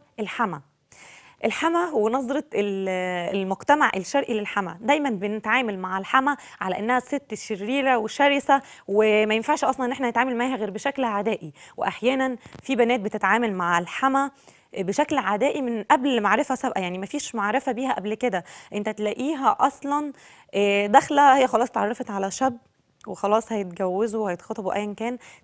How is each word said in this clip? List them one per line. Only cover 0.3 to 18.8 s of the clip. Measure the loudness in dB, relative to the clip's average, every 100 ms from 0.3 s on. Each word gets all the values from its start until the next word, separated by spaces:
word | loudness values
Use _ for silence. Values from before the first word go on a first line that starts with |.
| -2 -2 -2 -12 _ _ -20 -20 -20 -20 _ -4
الحما | 0 0 2 0
ونظرة | 0 0 0 -2 -4 -2
ال-، | -2 -2 -2 -2 -2 -2 -4 -4 -4
المجتمع | -4 -4 2 4 4 0
الشرقي | -2 -2 0
للحما، | -4 -2 -4 -4 -6
دايمًا | 0 2 2
بنتعامل | -2 -4 -4 0 0 0 -4
مع | -4 -4
الحما | 2 2 2 -2 -8 -8
على | -4 -2
إنها | 0 0
ست | 0 -6 -6
شريرة | -12 -8 -6 -2 0 2 2
وشرسة، | 0 2 2 2 2 2 0 -16 -2
وما | 2 4 4 4
ينفعش | 2 0 0
أصلًا | 0 0 -2
إن |
إحنا | -2 0
نتعامل | 2 0 0
معاها | -2 -2
غير | -4
بشكل | -4 -4 -2
عدائي. | -2 0 -2 -4 -6 -16 -20 -6
وأحيانًا | -4 0 0 0 -2 -4 -12 -14
في | -4 2
بنات | 2 2
بتتعامل | -2 -2 2 4 2
مع | 0 2 2
الحما | 0 -2 0 2 0 -6 -20 _ _ -6
بشكل | -2 0 0 0
عدائي | 0 0 0 0
من | -2 -4
قبل | 2 2 4 2
معرفة | 4 2 2 -2
سابقة، | -2 -2
يعني | -4 -6
مفيش | -6 -8 -6 -4
معرفة | 0 0 -2
بيها | -4 -2
قبل | -4 -4
كده. | -2 -2 -2 -6 -16 -10
أنت | -6